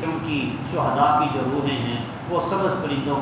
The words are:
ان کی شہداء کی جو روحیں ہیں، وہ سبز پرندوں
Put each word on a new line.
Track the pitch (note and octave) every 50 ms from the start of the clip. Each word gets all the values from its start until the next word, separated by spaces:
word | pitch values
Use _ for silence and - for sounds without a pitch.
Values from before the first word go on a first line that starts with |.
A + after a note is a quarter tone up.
| E3+
ان | D#3+ D#3 D#3+ D#3+
کی | D#3+ D3+ C#3+ B2+ A#2 G#2+ - - -
شہداء | - B2 A2+ A2+ A2+ C#3 D3 D3+ D3+ D3+
کی | D#3 D3 C3+
جو | C#3 B2+ B2+
روحیں | C#3+ D3 C#3 C#3 C3+ B2
ہیں، | A#2 A#2 A#2 A#2 A#2 - - - - -
وہ | F3 E3
سبز | - - G3 F#3+ F#3+ F#3 - - -
پرندوں | D3 C#3+ C#3 C#3 C#3+ C#3+ C#3